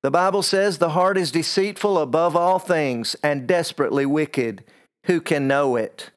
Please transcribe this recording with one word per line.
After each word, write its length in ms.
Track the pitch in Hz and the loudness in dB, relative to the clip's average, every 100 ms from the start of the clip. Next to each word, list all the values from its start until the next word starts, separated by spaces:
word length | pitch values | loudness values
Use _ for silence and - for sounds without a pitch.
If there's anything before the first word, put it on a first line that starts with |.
The 80 | 139 | 2
Bible 320 | 160 180 196 | 2 2 0
says, 340 | - 196 202 156 | 0 0 0 0
"The 120 | 165 | 0
heart 280 | 160 185 196 | 2 2 2
is 140 | 165 | 0
deceitful 640 | 165 151 - 202 196 208 185 | -2 -2 -2 -2 -2 0 0
above 380 | 143 151 170 165 | 0 0 2 2
all 240 | 175 185 | 2 0
things 560 | 185 165 143 120 113 - | 0 0 0 -2 -6 -2
and 240 | 147 143 123 | -2 -2 0
desperately 580 | 180 165 - 139 139 139 | 0 0 -4 -2 0 0
wicked. 580 | 147 151 - 117 98 - _ _ _ - | 0 0 -2 -4 -6 -18 _ _ _ -2
Who 160 | 175 | -2
can 260 | 165 147 135 | 0 0 2
know 280 | 139 139 120 | 2 2 0
it?" 360 | 107 - - | -2 -8 -20